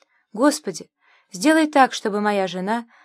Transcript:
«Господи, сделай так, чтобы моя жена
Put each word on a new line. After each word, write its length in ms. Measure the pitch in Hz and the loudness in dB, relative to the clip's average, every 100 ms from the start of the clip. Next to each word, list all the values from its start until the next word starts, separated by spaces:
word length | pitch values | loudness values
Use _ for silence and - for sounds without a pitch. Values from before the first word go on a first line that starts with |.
| _ _ _ | _ _ _
«Господи, 580 | 208 285 - - 160 - _ _ _ _ | 0 0 0 -6 -12 -16 _ _ _ _
сделай 360 | 180 262 320 311 | -2 2 2 2
так, 260 | 294 254 | 4 2
чтобы 260 | - 220 202 | 2 -6 -2
моя 280 | 208 202 190 | -2 0 -2
жена 380 | 180 185 233 233 _ | -4 -4 -6 -8 _